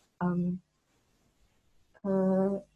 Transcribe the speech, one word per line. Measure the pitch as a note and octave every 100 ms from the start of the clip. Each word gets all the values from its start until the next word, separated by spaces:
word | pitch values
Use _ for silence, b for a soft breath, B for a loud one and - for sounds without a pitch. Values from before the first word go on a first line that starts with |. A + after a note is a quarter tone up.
| _ -
em, | F3+ F3+ F3+ F#3 - _ _ _ _ _ _ _ _ _ _ _ _ _
eh, | G3 F#3+ F#3+ F#3+ G3 G3 -